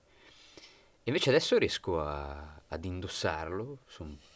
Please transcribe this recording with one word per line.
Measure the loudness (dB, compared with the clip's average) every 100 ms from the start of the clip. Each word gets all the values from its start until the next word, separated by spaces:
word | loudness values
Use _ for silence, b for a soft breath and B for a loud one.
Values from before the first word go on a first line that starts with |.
| -20 B B B B B B B B B
E | -2
invece | 2 6
adesso | 6 6 4
riesco | 4 0 0 0
a, | 0 -2 -6 -8 -12 -16 -10
ad | -6
indossarlo, | -4 -4 -6 -2 0 0 -2 -4 -6 -10 -14
sono | -12 -10 -12 -16